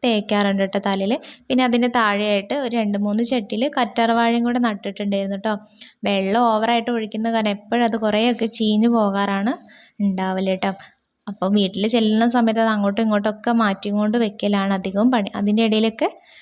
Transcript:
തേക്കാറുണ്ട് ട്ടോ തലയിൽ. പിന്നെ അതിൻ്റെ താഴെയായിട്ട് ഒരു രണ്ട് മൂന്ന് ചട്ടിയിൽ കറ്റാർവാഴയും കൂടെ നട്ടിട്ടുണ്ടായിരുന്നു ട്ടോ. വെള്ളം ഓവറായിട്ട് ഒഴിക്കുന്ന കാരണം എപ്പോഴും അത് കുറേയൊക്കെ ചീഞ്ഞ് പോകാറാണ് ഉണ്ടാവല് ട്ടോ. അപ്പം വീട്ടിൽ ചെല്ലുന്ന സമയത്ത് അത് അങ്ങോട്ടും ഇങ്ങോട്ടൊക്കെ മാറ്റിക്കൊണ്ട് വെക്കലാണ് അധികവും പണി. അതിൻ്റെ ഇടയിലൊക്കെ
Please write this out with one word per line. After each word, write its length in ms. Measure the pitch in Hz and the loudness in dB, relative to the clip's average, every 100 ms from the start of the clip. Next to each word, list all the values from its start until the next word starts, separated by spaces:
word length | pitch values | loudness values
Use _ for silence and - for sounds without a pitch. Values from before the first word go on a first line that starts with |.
തേക്കാറുണ്ട് 640 | 247 214 214 208 202 196 | 0 0 0 0 2 0
ട്ടോ 160 | 196 202 | 0 -2
തലയിൽ. 300 | 196 196 196 285 - - | -2 -2 0 -2 -6 -16
പിന്നെ 200 | - 254 | -2 0
അതിൻ്റെ 260 | 254 233 247 | 2 2 2
താഴെയായിട്ട് 600 | 240 220 202 208 202 202 277 | 2 2 2 0 -2 -2 -4
ഒരു 140 | 254 233 | -2 -2
രണ്ട് 220 | 208 202 | -2 -2
മൂന്ന് 260 | 208 208 | -2 -2
ചട്ടിയിൽ 400 | 233 254 202 214 277 294 | 0 -2 -4 -4 -2 -2
കറ്റാർവാഴയും 680 | 240 - 226 233 233 240 | -2 0 0 2 2 2
കൂടെ 180 | 240 247 240 | 0 0 -2
നട്ടിട്ടുണ്ടായിരുന്നു 720 | 202 202 196 202 202 196 196 | -2 -8 -6 -4 -2 -4 -4
ട്ടോ. 160 | 214 208 - _ - _ | -4 -6 -8 _ -20 _
വെള്ളം 380 | 202 196 190 226 | -2 0 0 2
ഓവറായിട്ട് 480 | 240 214 220 233 226 | 2 2 2 0 0
ഒഴിക്കുന്ന 400 | 233 220 220 226 | -4 -4 -4 -2
കാരണം 240 | 226 214 202 | 0 0 -2
എപ്പോഴും 300 | - 240 240 | -2 0 0
അത് 120 | 214 | 0
കുറേയൊക്കെ 500 | 214 208 233 226 226 | 0 2 2 0 -2
ചീഞ്ഞ് 380 | - 220 214 233 | 0 0 4 4
പോകാറാണ് 640 | 233 208 196 202 196 208 311 - - - - | 4 2 0 0 0 -2 -4 -10 -20 -20 -4
ഉണ്ടാവല് 560 | 202 185 190 190 190 185 | -2 0 -2 -2 -2 -2
ട്ടോ. 160 | 202 190 - _ _ _ - | -2 -6 -12 _ _ _ -14
അപ്പം 260 | 202 190 | -6 0
വീട്ടിൽ 300 | 208 190 185 214 | 2 2 0 -2
ചെല്ലുന്ന 380 | 233 220 214 233 | 2 2 2 2
സമയത്ത് 320 | 240 226 220 | 2 2 2
അത് 80 | 226 | 0
അങ്ങോട്ടും 300 | 214 202 202 | 0 0 0
ഇങ്ങോട്ടൊക്കെ 480 | 220 208 214 208 - | 0 0 0 -2 0
മാറ്റിക്കൊണ്ട് 640 | 233 214 196 202 208 214 240 | 2 2 0 -2 0 0 2
വെക്കലാണ് 540 | 220 208 202 202 196 | 0 -2 0 0 0
അധികവും 360 | 196 190 196 240 | 0 -2 0 2
പണി. 200 | 247 196 | 2 0
അതിൻ്റെ 280 | 202 202 214 | -2 0 2
ഇടയിലൊക്കെ 440 | 226 214 226 226 349 - - - | 2 2 0 0 -4 -4 -16 -20